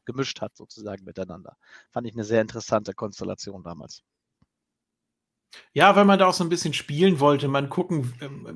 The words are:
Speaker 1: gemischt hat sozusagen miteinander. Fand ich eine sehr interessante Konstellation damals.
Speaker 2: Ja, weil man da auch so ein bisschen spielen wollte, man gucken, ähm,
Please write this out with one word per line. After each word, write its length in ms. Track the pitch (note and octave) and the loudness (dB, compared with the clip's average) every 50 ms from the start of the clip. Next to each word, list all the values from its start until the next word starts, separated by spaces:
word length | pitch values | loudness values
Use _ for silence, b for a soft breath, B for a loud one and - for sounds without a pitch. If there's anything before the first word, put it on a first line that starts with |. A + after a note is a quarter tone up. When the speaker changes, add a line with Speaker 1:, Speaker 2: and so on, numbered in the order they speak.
| _ | _
Speaker 1:
gemischt 360 | - A#2+ B2+ C3+ A#2+ - - | -10 -8 -6 -6 -6 -8 -10
hat 140 | G#2+ A2 - | -12 -12 -12
sozusagen 480 | - - - - - G#2 G#2 G2 G2 F#2+ | -16 -20 -20 -20 -16 -14 -12 -12 -14 -14
miteinander. 520 | F#2+ F2 F#2+ F#2 F2+ F2 F#2+ F2+ - - b b b b b b _ | -14 -12 -12 -10 -10 -12 -16 -18 -20 -20 b b b b b b _
Fand 160 | - B2 A#2+ A2+ | -10 -10 -8 -8
ich 60 | G#2+ | -8
eine 100 | A#2 G#2+ | -8 -4
sehr 180 | G#2 A2+ A2+ | 0 0 0
interessante 520 | A2 A2 - A#2 - - A#2 G#2+ G#2+ - G2 | 0 0 -4 -12 -6 -2 -2 -2 -2 -4 -10
Konstellation 720 | - A2+ G#2 G2 - G2 F#2+ G2 - - G#2 G2 F#2+ E2+ | -10 -10 -10 -10 -10 -10 -10 -10 -10 -12 -14 -16 -14 -14
damals. 400 | E2+ E2+ D2 D2 - - - _ _ _ _ _ _ _ _ _ _ _ _ _ _ _ _ _ _ _ _ _ _ _ _ _ _ _ _ _ B B B B B - | -16 -16 -16 -16 -20 -20 -20 _ _ _ _ _ _ _ _ _ _ _ _ _ _ _ _ _ _ _ _ _ _ _ _ _ _ _ _ _ B B B B B 2
Speaker 2:
Ja, 220 | C#3 E3+ G3 G3 | 4 6 6 8
weil 80 | G3 G3+ | 8 8
man 140 | G3 G3 F#3 | 6 6 6
da 80 | F#3+ F#3 | 6 4
auch 60 | F3+ | 2
so 100 | - F3+ | 2 0
ein 60 | E3 | -2
bisschen 240 | F3 E3 - E3 B2 | -2 -2 -2 -4 -6
spielen 460 | - - - D3 D3 F3+ G3 F3+ C#3 | -6 -6 -6 0 2 4 4 4 4
wollte, 260 | C#3 D3 D3 C#3+ D3 C#3 | 4 4 4 4 2 0
man 220 | C#3 C#3 C#3 C3+ | -2 -2 -2 -2
gucken, 440 | - F#3 F3+ - F3 D#3 B2+ B2 A#2+ - | -2 -4 -2 -2 -2 -2 -2 -4 -6 -10
ähm, 260 | D#3 C#3 C#3 C#3+ - - E3 | -12 -14 -14 -14 -16 -16 -12